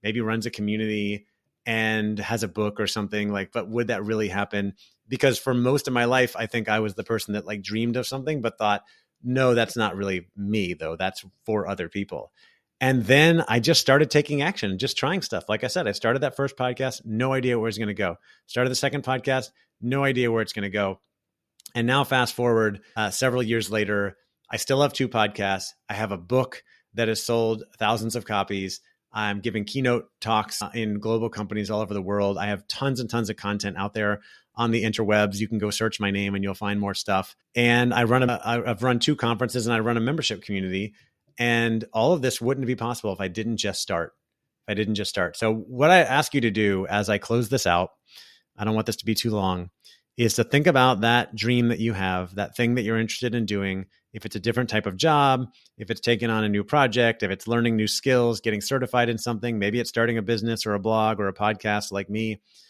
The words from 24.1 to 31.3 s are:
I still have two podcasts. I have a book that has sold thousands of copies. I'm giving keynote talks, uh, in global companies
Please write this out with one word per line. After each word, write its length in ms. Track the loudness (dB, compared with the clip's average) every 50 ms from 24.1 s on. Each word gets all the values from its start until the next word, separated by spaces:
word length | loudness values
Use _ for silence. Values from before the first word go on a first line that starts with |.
| -6 _ _ _ _ _ _ -10
I 60 | -8
still 240 | -6 -2 0 2 4
have 140 | 2 2 2
two 140 | 0 -2 0
podcasts. 640 | 2 2 0 0 0 -2 -2 -2 -2 -2 -4 -8 -14 _ _ -8
I 40 | -6
have 160 | -4 -4 -4
a 60 | -4
book 460 | -6 -4 0 0 0 0 0 -4 -14 -20 _ _ _ _ _ -6
that 140 | -2 -2 -2
has 140 | -2 -2
sold 420 | -2 0 0 2 2 0 0 -2 -6 -12 _ -2
thousands 380 | 0 0 0 0 -2 -4 -4
of 80 | -6 -4
copies. 560 | -2 -2 -2 -2 -2 -2 -4 -4 -6 -8 -12 _ _ _ _ _ _
I'm 280 | -8 -4 -4 -4 -4 -4
giving 240 | -4 -4 -4 -4 -4
keynote 440 | -4 -4 -2 0 0 0 0 -2 _ _ _
talks, 420 | -2 0 2 2 0 -2 -4 -8
uh, 80 | -8 -6
in 280 | -4 -4 -2 -2 -2 -2
global 280 | -2 -2 0 0 -2
companies 420 | -2